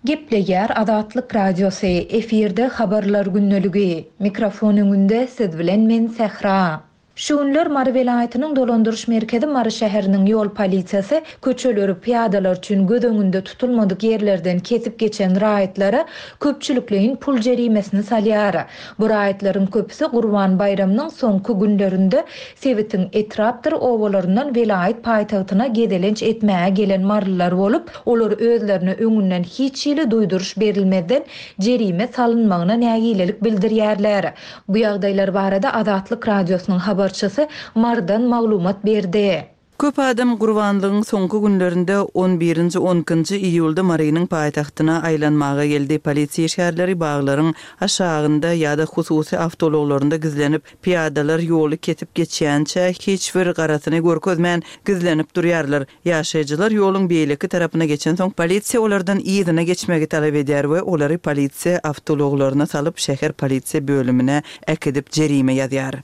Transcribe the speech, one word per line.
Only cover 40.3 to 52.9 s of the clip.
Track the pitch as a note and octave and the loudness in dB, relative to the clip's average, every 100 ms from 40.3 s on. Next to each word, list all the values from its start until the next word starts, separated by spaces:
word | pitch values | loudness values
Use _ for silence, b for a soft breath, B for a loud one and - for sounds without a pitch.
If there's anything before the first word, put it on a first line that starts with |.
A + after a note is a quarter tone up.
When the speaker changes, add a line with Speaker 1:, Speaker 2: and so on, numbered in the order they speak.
| A#3 | 2
Speaker 2:
gurbanlygyň | A3 G#3+ G#3 G3+ G3 G3+ | 0 2 2 0 0 0
soňky | G#3+ G#3 F#3 G#3+ | 0 -2 0 0
günlerinde | G#3 G3 F3+ F3 F3+ G3 G3 | 2 2 2 0 0 0 0
on | - F#3 F3+ | 0 2 2
birinji, | E3+ E3 E3+ F3 | 2 2 2 2
on | F3 F3 | 2 0
ikinji | D#3 E3 D#3 G3 | 2 0 0 -2
iýulda | F#3+ E3+ D#3+ D#3 | 0 2 2 2
Marynyň | F#3 D#3+ D#3 D#3+ F3 | 0 2 2 0 0
paýtagtyna | E3 D3+ D3 C#3+ - D#3 E3 | 0 -2 -2 -6 -2 0 0
aýlanmaga | E3 D#3 D3+ D3+ C#3+ C#3 D3 | 0 0 2 2 0 0 0
geldi. | D3 C#3+ D3+ | 0 0 -2
Polisiýa | D3+ C#3+ D3 - D#3+ | 0 -2 -2 -2 -2
işgärleri | - F3 E3 F3+ F#3 | 0 -2 0 -2 0
baglaryň | D#3+ D3 C#3 C#3 D#3+ D#3 B B | -2 -2 0 2 0 -2 B B
aşagynda | F#3+ - F3+ D#3 D3+ D3+ E3 | -4 0 0 0 0 0 0
ýa-da | E3+ D3+ D3 D#3 | 0 0 0 -2
hususy | - E3 D#3 D#3 F3+ | -2 -2 -2 -2 -2
awtologlarynda | E3+ - D#3+ D3+ D3 C#3 C#3+ D#3+ | -4 0 0 2 0 0 0 0
gizlenip, | D#3+ D3 C#3+ D#3 B B | -2 -2 0 -2 B B
piýadalar | - F3 D#3 C#3+ D3 D#3+ | -2 0 0 -2 0 0
ýoly | E3 E3 D3+ D#3 | 0 0 0 -2
kesip | - E3 - - | -4 -6 -6 -4
geçýänçä | E3 - D#3 C#3+ D3+ - F3+ | -4 0 0 2 0 0 -2